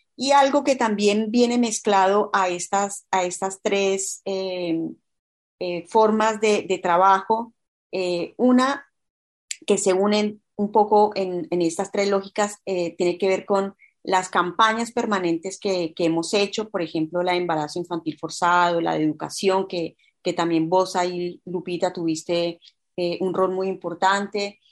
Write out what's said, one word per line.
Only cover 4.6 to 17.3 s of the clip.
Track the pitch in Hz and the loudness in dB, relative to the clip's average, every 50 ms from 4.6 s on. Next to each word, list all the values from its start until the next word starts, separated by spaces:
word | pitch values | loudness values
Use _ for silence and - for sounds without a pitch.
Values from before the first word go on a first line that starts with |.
| 175 165 165 165 165 165 - - _ _ _ _ _ _ _ _ _ _ _ _ | -2 -2 -2 -2 -4 -6 -10 -14 _ _ _ _ _ _ _ _ _ _ _ _
eh, | 180 180 175 170 175 - | -6 -6 -6 -6 -8 0
formas | - 220 220 214 220 214 214 220 220 208 | 2 4 4 4 4 2 2 0 0 0
de, | 220 214 208 196 | 2 2 2 0
de | - - 185 180 | 0 -2 -4 -2
trabajo, | - 180 170 180 185 196 190 190 190 - 226 226 240 233 _ _ _ _ _ _ _ _ | 0 2 4 6 6 6 6 4 2 -2 -2 -2 -2 -8 _ _ _ _ _ _ _ _
eh, | - 190 180 180 180 175 - - - - | -6 -4 -4 -2 -2 -4 -4 -8 -2 0
una | 240 254 254 247 254 269 277 - - _ _ _ _ _ _ _ _ _ _ _ _ _ - - - | 4 4 6 4 4 2 -2 -4 -10 _ _ _ _ _ _ _ _ _ _ _ _ _ -14 -10 -2
que | - 202 | 0 0
se | 190 - 196 | 2 2 2
unen | 185 190 202 208 208 214 214 208 208 - _ _ _ | 2 2 2 2 2 2 0 -2 -4 -8 _ _ _
un | - 208 202 | -4 -4 2
poco | - 220 208 208 214 208 208 208 - | 2 2 4 6 4 4 4 4 2
en, | 196 190 180 180 175 160 - | -4 -4 -4 -4 -6 -4 -2
en | 175 175 | -2 0
estas | 170 165 160 - 190 190 | 0 0 0 -2 -6 -4
tres | - 208 202 202 | -2 -2 0 2
lógicas, | 196 196 196 202 - 214 208 208 - - _ | 0 0 -2 -4 -2 -2 -2 -2 -2 -8 _
eh, | 190 190 180 170 170 170 | -6 -4 -2 -2 -4 -2
tiene | - 180 175 175 175 | 0 0 0 0 0
que | 202 190 | 0 0
ver | 190 185 - | 0 0 0
con | - 202 196 196 196 - _ _ _ _ _ | -2 0 0 0 -4 -8 _ _ _ _ _
las | - - 190 185 180 - | -2 0 0 0 0 0
campañas | - 175 175 180 175 - 220 220 220 226 233 226 | 0 0 0 0 2 2 2 2 2 0 -4 -4
permanentes | - 240 233 226 208 190 180 170 170 165 170 190 - - | -4 -4 -2 0 -2 0 0 0 -2 -2 -4 -10 -12 -6
que, | - 202 190 180 170 160 | -4 -2 -2 -2 -2 -4
que | - - 175 | -2 -2 0
hemos | 165 165 165 165 - | 0 0 0 -2 0
hecho, | 220 202 202 202 - 220 214 214 | 0 0 0 0 -2 -6 -6 -4
por | - 190 | -4 -6
ejemplo, | 165 - - 160 156 156 170 175 | -6 -4 -4 -4 -4 -2 -2 -2
la | 180 180 | 0 0